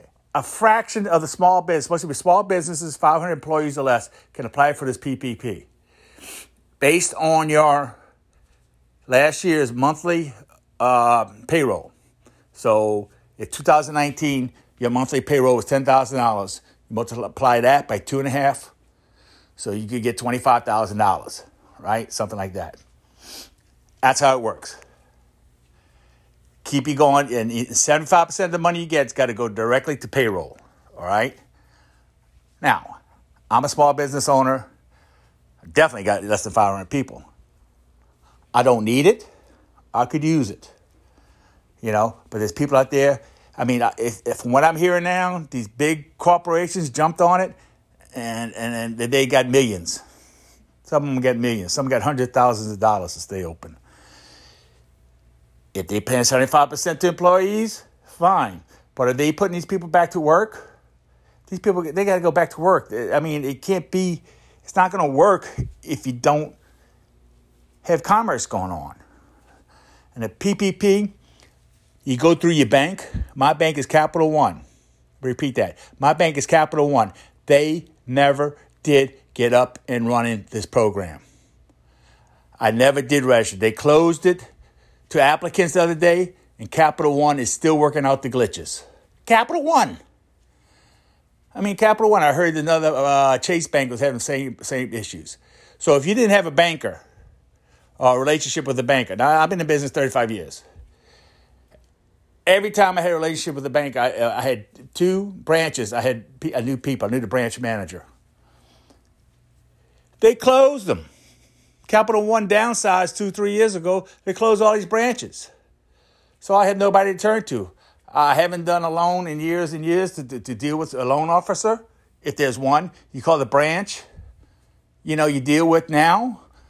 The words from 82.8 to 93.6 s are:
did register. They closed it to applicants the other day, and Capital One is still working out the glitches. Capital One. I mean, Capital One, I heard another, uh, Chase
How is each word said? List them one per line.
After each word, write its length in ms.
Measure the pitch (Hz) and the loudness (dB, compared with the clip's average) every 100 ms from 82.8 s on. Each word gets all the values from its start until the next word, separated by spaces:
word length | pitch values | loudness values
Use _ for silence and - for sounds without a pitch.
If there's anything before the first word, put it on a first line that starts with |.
| 135 139 | 2 2
did 200 | 123 143 | 0 0
register. 340 | 127 117 107 98 | 4 2 2 -2
They 140 | 110 | -2
closed 540 | 110 147 151 170 165 185 | 0 4 4 4 2 0
it 240 | 180 - _ _ _ _ _ _ | 0 -6 _ _ _ _ _ _
to 120 | 156 | 2
applicants 540 | 139 156 170 196 175 180 | 4 2 -2 -2 0 2
the 60 | |
other 140 | 170 160 | 2 2
day, 380 | 170 175 180 - _ _ | 2 2 0 -6 _ _
and 100 | 110 | -8
Capital 460 | - 156 - 151 143 | 2 2 4 0 2
One 240 | 147 143 | 2 2
is 140 | 117 | -2
still 240 | - 160 151 | -2 2 4
working 280 | 147 147 135 | 2 2 0
out 160 | 135 | 0
the 80 | 131 | -2
glitches. 540 | 127 107 - - - - _ _ _ - | 0 -2 -2 -14 -14 -16 _ _ _ 2
Capital 380 | 226 233 339 | 2 4 -2
One. 360 | 294 302 202 - _ _ _ _ _ _ _ _ _ _ _ _ _ _ _ - | 2 2 2 -4 _ _ _ _ _ _ _ _ _ _ _ _ _ _ _ -8
I 60 | |
mean, 160 | 202 190 | -6 2
Capital 340 | 220 214 220 | 2 4 4
One, 120 | 208 | 4
I 100 | 151 | 4
heard 240 | 143 170 156 | 2 0 0
another, 360 | 151 160 156 | 0 2 2
uh, 440 | 135 139 139 139 127 | 0 2 4 4 2
Chase 300 | - 170 | 0 -4